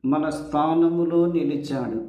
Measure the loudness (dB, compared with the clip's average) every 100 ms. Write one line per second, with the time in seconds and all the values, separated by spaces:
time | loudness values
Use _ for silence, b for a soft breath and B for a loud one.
0 | 0 0 0 -4 -4 0 2 4 2 2
1 | 2 2 2 2 0 -2 -4 -4 -4 -6